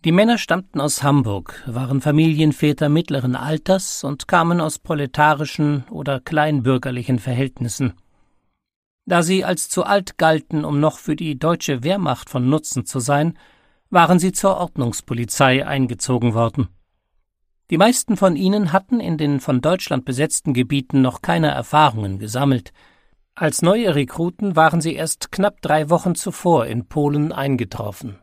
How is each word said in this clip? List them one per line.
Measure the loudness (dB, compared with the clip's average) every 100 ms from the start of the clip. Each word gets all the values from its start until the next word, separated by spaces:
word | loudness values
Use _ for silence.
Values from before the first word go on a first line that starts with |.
Die | 2
Männer | 4 4 2
stammten | 0 -4 -4 -4
aus | -4 0
Hamburg, | 2 2 2 -4 -8 -14 -10
waren | -6 -2 -2
Familienväter | 2 2 2 4 2 2 0 0 2
mittleren | 2 0 -4 -2 -4
Alters | -4 -6 0 0 0 -8
und | -8 -8 0
kamen | 2 2 0
aus | -2 -6
proletarischen | -6 -4 -4 2 4 4 -2 -2 -2 -2 -6
oder | -10 -6 -6
kleinbürgerlichen | -2 0 0 0 0 0 -2 -8 -2 -4
Verhältnissen. | -2 -4 -4 -4 -8 -2 -4 -4 _ _ _ _ _ _ _ _ _ _ -2
Da | 0
sie | 2 0 0
als | -4 -4
zu | -4
alt | 0 0 -2 0
galten, | 2 2 0 -4 -2
um | 0
noch | 0 0
für | -6 -4
die | -4 -2
deutsche | -2 -2 -2 -4
Wehrmacht | -2 -2 -2 -4 -4
von | -2 2
Nutzen | 0 -2 -8 -6
zu | -6
sein, | 0 2 0 -2 _ _ _ _ _
waren | 4 6 6
sie | 4
zur | 0 0 0
Ordnungspolizei | -4 -4 -4 -4 -8 -6 -6 4 4 4 0
eingezogen | -2 -2 -2 -2 2 2
worden. | 2 0 0 -4 _ _ _ _ _ _ _ _ _ _
Die | 4
meisten | 4 4 -2 2
von | 2 2
ihnen | 0 2 2
hatten | 0 0 -2
in | -2 -2
den | 0 0
von | 0 0
Deutschland | 0 -2 -2 -4
besetzten | -4 -2 -2 -2 -2
Gebieten | 0 0 -2 0 2
noch | 2 0
keine | -2 0 2
Erfahrungen | 0 0 4 4 2 -6 -6
gesammelt. | -6 0 2 0 -2 _ _ _ _ _ _
Als | -4 -4 0
neue | 2 2 2 0
Rekruten | -2 -4 -6 -4 -2 4
waren | 4 4
sie | -2 -4
erst | -6 -6 -10
knapp | -2 -2 -2
drei | 0 0 2
Wochen | 0 0 -4
zuvor | -6 -4 2 2 2
in | -4 -4
Polen | -2 0 0 -2
eingetroffen. | -2 -2 -2 -4 -6 -10 -10 -14 -16